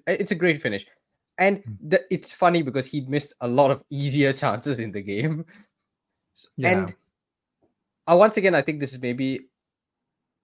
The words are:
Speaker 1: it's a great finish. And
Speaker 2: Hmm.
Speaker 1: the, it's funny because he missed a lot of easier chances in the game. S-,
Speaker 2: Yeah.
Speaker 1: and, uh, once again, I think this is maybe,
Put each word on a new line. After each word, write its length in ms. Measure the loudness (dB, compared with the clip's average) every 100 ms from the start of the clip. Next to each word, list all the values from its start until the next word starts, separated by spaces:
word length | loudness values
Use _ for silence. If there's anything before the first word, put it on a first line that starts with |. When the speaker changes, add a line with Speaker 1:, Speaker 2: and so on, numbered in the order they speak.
| -4
Speaker 1:
it's 240 | -4 -2
a 40 | -2
great 260 | 0 0
finish. 240 | -4 -6 -10 _ _ _ _ 0
And 260 | 0 0
Speaker 2:
Hmm. 260 | -6 -14 0
Speaker 1:
the, 120 | 0 0
it's 240 | -6 -6
funny 280 | 0 2 2
because 240 | 0 -4 -4
he 160 | -8
missed 320 | -2 -4 -4 -8
a 60 | -2
lot 240 | 2 4
of 120 | 2 -4
easier 440 | -6 -2 2 0
chances 460 | 2 -2 -2 -4 -6
in 120 | -6
the 100 | -8
game. 440 | -6 -4 -2 -4 -10 -20 _ _ _ _ _ _ _ -20
S-, 120 | -18 -2
Speaker 2:
Yeah. 120 | 2
Speaker 1:
and, 260 | 2 0 -10 _ _ _ _ _ _ _ _ _ _ 4
uh, 80 | 6
once 200 | 6 6
again, 180 | 2 2
I 60 |
think 180 | 0 -4
this 140 | -6
is 80 | -4
maybe, 460 | -6 -2 -4 -4 -10 _ _ _ _ _ _ _ _ _